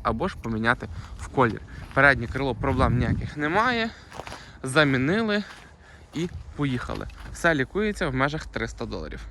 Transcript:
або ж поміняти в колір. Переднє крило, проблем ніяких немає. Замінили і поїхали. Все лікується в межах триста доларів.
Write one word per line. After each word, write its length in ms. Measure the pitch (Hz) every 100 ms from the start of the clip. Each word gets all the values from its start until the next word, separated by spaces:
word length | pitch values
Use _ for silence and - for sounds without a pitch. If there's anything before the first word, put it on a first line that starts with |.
або 260 | - 113 180
ж 80 | -
поміняти 460 | 117 110 113 123 - - - -
в 100 | -
колір. 320 | - 120 - - - -
Переднє 320 | - 139 127 117
крило, 280 | 131 139
проблем 440 | 113 135 127 127 123
ніяких 380 | 117 107 - 147
немає. 540 | 147 185 240 240 226 - - - - - - -
Замінили 800 | 131 139 147 131 135 208 226 208 202 - - - - - -
і 140 | - 175 - - -
поїхали. 520 | 143 123 - - - - -
Все 220 | - 170
лікується 540 | 151 123 185 214 202 170
в 60 |
межах 320 | 131 139 151 -
триста 400 | - 117 - 110
доларів. 340 | 101 78 - -